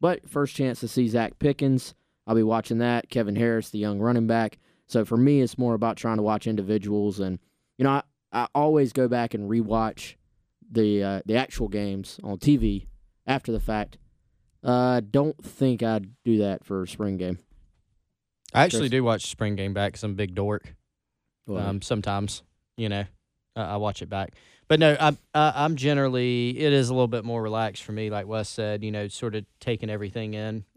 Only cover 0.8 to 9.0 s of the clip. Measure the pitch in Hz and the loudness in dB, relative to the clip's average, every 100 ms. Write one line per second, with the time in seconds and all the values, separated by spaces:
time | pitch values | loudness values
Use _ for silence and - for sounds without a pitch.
0.8 | 120 - 117 117 110 - 147 135 139 131 | -2 0 2 2 -2 0 -2 2 2 2
1.8 | - - _ _ - 113 107 113 - 113 | -2 -14 _ _ 0 2 4 2 0 0
2.8 | 120 120 - 123 104 104 117 113 - 107 | 0 0 -2 -2 0 0 2 0 -2 -4
3.8 | 104 101 113 120 113 113 110 - _ _ | -2 0 2 2 2 2 0 -6 _ _
4.8 | _ 117 104 117 135 143 123 - 123 110 | _ -2 2 4 6 4 2 0 0 2
5.8 | 113 - 117 110 104 107 117 107 95 107 | 0 0 -2 0 2 0 0 -2 0 0
6.8 | 101 104 104 98 95 92 - _ _ - | 0 0 0 -2 -4 -6 -10 _ _ 0
7.8 | 135 139 - _ _ 113 120 143 151 156 | 0 0 -4 _ _ -4 -2 2 4 4
8.8 | 131 131 | 2 2